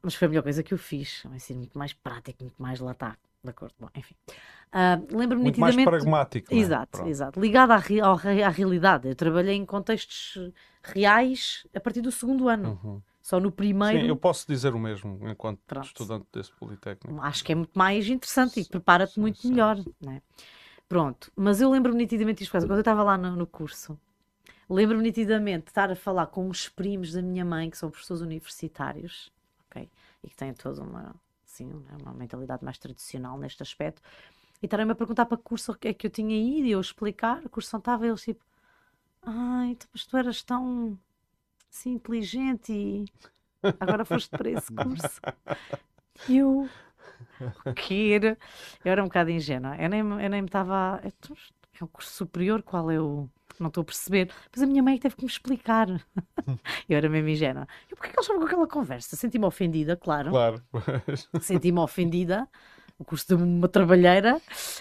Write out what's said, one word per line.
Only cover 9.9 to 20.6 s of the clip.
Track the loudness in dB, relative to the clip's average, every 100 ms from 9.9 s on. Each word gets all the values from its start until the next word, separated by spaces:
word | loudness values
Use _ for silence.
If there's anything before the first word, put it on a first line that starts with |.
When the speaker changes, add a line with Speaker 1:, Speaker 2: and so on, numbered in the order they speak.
| -4 -4 -14 -14 -12 -14 -14 _ _
Speaker 1:
reais | -10 2 6 6 4 0 -6 -8 -10 -6
a |
partir | -6 -4
do | -6
segundo | -4 -2 0 2
ano. | 2 -2 -6
Speaker 2:
Uhum. | -10 -12 -16 _
Speaker 1:
Só | -2 0
no | 0
primeiro. | 0 0 2 2 2
Speaker 2:
Sim, | 2
eu | 2
posso | 2 0 -2
dizer | 0 0
o | 0
mesmo | -4 -6 -10 -10 -10
enquanto | -8 -8 -10 _
Speaker 1:
Pronto. | -12 -10
Speaker 2:
estudante | -12 -10 -10 -10
desse | -14 -14
politécnico. | _ -16 -14 -14 -14 -12 -8
Speaker 1:
Acho | -6 -6
que | -2
é | -2
muito | -2 2
mais | 4 4 0
interessante | -4 -2 2 2 0
e |
Speaker 2:
Sim, | -6
Speaker 1:
prepara-te | -2 6 6 6
Speaker 2:
sim, | 0
Speaker 1:
muito | -4 -2
Speaker 2:
sim. | 0
Speaker 1:
melhor, | 4 4 2 -6 -12
não | -12
é? | -12 _ -20 -20 -20